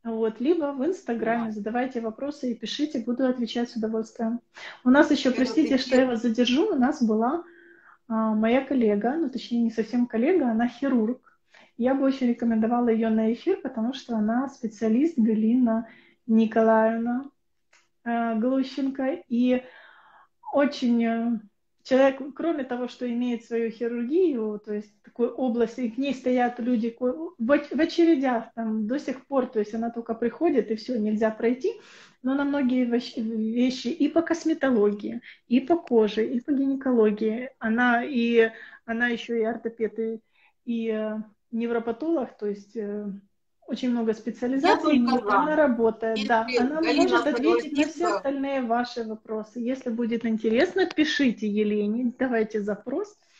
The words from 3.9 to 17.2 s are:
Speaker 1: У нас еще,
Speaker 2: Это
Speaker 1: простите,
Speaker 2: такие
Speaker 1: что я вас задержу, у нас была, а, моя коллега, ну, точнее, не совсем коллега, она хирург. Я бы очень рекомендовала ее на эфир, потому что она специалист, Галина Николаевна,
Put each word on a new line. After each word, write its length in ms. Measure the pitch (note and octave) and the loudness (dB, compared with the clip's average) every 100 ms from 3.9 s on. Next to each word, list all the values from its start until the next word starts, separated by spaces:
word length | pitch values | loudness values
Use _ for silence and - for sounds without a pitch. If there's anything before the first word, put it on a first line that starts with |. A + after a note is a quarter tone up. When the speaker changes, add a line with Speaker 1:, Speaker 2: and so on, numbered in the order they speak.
| A3+ A3 - A3+ A#3+ _ - - - | -4 -6 -6 -4 -4 _ -20 -18 -2
Speaker 1:
У 60 | B3 | 4
нас 200 | C#4 D4+ | 6 6
еще, 200 | D4 C4 | 4 2
Speaker 2:
Это 60 | B3 | 0
Speaker 1:
простите, 400 | B3+ - C4 C4 | 0 2 2 2
Speaker 2:
такие 20 | |
Speaker 1:
что 180 | - B3+ | 4 2
я 100 | C4 | 4
вас 160 | A3+ | 2
задержу, 500 | A#3+ A3+ B3 B3+ G#4+ | 0 2 2 2 2
у 40 | D4+ | 2
нас 260 | B3 D4+ | 2 2
была, 400 | A3+ A3 A#3 E4+ - - - - - _ _ | 0 2 0 -2 -8 -20 -20 -20 -20 _ _
а, 260 | A3 A3 | -2 0
моя 300 | G#3+ A3 B3+ | 2 2 2
коллега, 520 | C4+ C4+ A3 G#3 A#3 D#4+ | 0 2 2 2 0 0
ну, 120 | C#4+ | -2
точнее, 340 | A#3 - A#3+ | -4 -4 -2
не 80 | A3+ | 0
совсем 360 | A3+ A3 B3 A#3+ | -2 -2 -2 0
коллега, 440 | A3 C4+ F#4 B3+ | 0 2 2 2
она 180 | A3 B3 | 0 -2
хирург. 520 | - C#4 B3+ G#3+ B3+ _ _ _ _ _ - | -2 0 2 0 -4 _ _ _ _ _ -4
Я 180 | A#3+ | 0
бы 100 | C4+ C4+ | 2 0
очень 220 | C4+ B3 | 2 0
рекомендовала 600 | A#3 A#3 A3 A3 A#3+ A#3+ | 0 0 0 2 2 2
ее 220 | A3 A3+ | 2 2
на 220 | A3 A3 | 2 2
эфир, 280 | A#3+ E4 G4 | 0 -2 -2
потому 300 | C4 A3+ A3+ | -4 -4 -6
что 240 | C4+ - A3+ | -6 -6 -2
она 320 | G#3+ A#3+ C4+ | 0 0 -2
специалист, 680 | - A3 - A3+ A3+ E4 D4 | -6 -10 -4 0 2 2 2
Галина 680 | A3 G#3+ A3 B3+ A#3+ A3+ A#3 - _ _ - | 2 4 2 4 4 2 -4 -18 _ _ 2
Николаевна, 1000 | A3 A3 A3+ A3+ A3 A3 A3+ A#3 B3 | 4 4 4 6 6 4 0 -2 -4